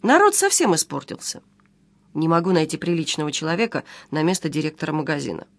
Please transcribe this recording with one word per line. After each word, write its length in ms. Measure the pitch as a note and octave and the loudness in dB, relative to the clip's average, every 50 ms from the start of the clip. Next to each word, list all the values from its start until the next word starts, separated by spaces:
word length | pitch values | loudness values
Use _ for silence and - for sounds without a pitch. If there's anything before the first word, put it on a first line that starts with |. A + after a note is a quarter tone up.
| - | 4
«Народ 320 | A3+ C4+ F4 G4+ G#4 - | 6 6 6 6 6 4
совсем 400 | - F#4+ G4 - - F4 A3+ E3+ | 4 2 2 2 2 4 4 2
испортился. 640 | D3+ - _ D3 C#3 - - - - - - - - _ _ _ _ _ _ _ _ _ _ _ _ _ _ _ | 2 0 _ -6 -10 -10 -10 -14 -12 -10 -12 -12 -12 _ _ _ _ _ _ _ _ _ _ _ _ _ _ _
Не 140 | D3 D#3+ | -2 0
могу 240 | E3 E3 E3+ E3+ F#3+ | 2 2 2 2 4
найти 260 | F#3 E3 D#3 D#3 D#3+ | 2 2 2 0 -4
приличного 540 | D#3 - F3 F3 E3 D#3 - - - D3+ D3+ | -6 -2 -2 -2 -2 -2 -4 -4 -4 -4 -4
человека 520 | D3 - D#3 D#3 E3 F#3 A#3 A3+ - D3 - - - - - _ | -4 -4 -4 -4 -2 -2 -2 -2 -2 -6 -8 -8 -20 -20 -14 _
на 100 | - D#3 | -2 0
место 280 | D#3 E3+ F#3+ F#3 - D#3+ | 2 2 0 0 -2 -4
директора 420 | - D3+ D3+ D#3 D#3 - - D#3 | -4 -2 -4 -4 -6 -6 -6 -4
магазина». 560 | D3+ D#3 D3 C3 C3 C#3+ C#3 A#2 E2+ D#2 - _ _ | -4 -4 -2 -2 -4 -4 -4 -8 -8 -10 -12 _ _